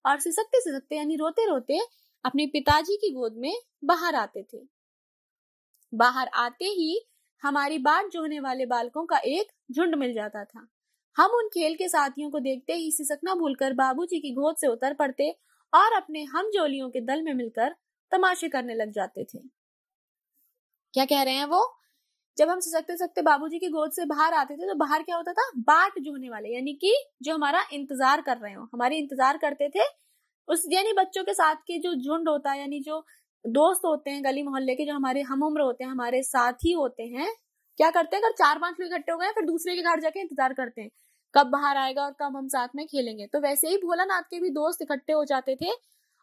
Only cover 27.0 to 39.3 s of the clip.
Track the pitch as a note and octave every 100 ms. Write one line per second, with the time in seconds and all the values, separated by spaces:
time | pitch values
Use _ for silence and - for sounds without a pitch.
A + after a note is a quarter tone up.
27 | C#5 - C4 D#4 C#4+ E4+ - C#4+ C#4 C4
28 | C4 D4+ C#4+ A#3+ G#3 G3 A#3 A#3+ B3 D#4
29 | C#4+ C4+ C4 D4 D4+ C#4+ C#4+ F#4 - -
30 | _ _ _ _ - E4+ D4 F4+ G#4 G4
31 | F#4+ F#4+ F#4+ G4 D#4+ D#4 - E4+ F4 D4
32 | C4+ E4 E4 D4 C#4+ C#4 C#4 D4 C#4+ D#4
33 | D#4+ _ _ _ A#3 B3+ D#4+ F4+ E4+ D4+
34 | C#4+ C#4+ C4+ C4+ C#4+ C4+ C4 B3+ D4 C#4+
35 | C4+ C4+ C4+ C4+ D4+ D4+ C4+ A#3+ B3+ C4
36 | A#3+ B3+ C4 C4+ A#3+ B3 E4 F4 B3+ B3
37 | A#3 B3 F4 A4+ _ _ _ - D#4+ F4
38 | E4 G4 A4+ - C#4+ D4+ E4+ E4 F4 F4
39 | C#4+ E4 F#4+